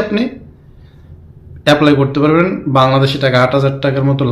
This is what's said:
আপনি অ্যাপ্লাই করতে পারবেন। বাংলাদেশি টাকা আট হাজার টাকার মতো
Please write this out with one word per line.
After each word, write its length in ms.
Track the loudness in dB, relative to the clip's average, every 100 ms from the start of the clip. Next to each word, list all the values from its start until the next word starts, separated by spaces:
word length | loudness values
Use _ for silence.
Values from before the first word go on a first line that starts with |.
আপনি 180 | 0 -4 -4 -8 -20 -20 -20 -20 -20 -20 -20 -20 -20 -20 -20 -6 0
অ্যাপ্লাই 280 | 2 4 2
করতে 180 | 0 0
পারবেন। 260 | 0 2 0 -2 -2 2
বাংলাদেশি 380 | 2 2 0 0
টাকা 120 | 0 2
আট 80 | 2 0
হাজার 180 | -2 -2
টাকার 200 | -4 -2 0
মতো 120 | 0 0